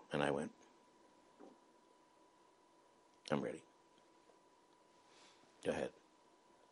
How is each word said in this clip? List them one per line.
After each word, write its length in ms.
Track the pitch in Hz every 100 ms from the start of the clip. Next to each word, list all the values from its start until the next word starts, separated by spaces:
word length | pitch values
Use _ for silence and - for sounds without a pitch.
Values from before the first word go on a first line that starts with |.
| -
And 100 | 76
I 80 | 71
went, 220 | 71 76 - - - - - - - - - - - - - - - - - 1017 - - - - - - - - - -
"I'm 80 | 73
ready. 200 | 65 - - - - - - - - - - - - - - - - - - - - -
Go 80 | -
ahead." 180 | 80 65 - - - - - - - -